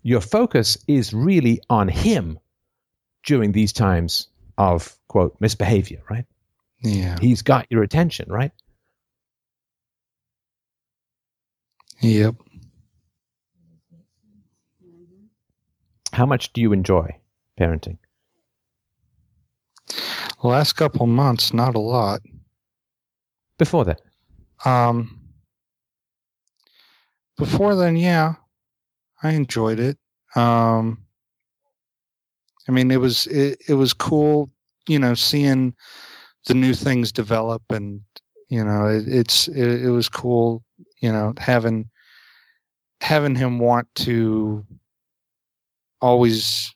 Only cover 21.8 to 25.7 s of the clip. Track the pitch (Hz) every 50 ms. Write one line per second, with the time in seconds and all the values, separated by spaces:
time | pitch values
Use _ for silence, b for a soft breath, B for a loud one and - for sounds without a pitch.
21.8 | 104 113 123 123 110 98 101 - _ - - - _ _ _ _ _ _ _ _
22.8 | _ _ _ _ _ _ _ _ _ _ _ _ _ _ _ - 160 - - 165
23.8 | 117 87 82 - _ _ _ _ _ _ _ - _ _ _ _ - 131 127 123
24.8 | 120 120 120 117 117 117 - - - - _ _ _ _ _ _ _ _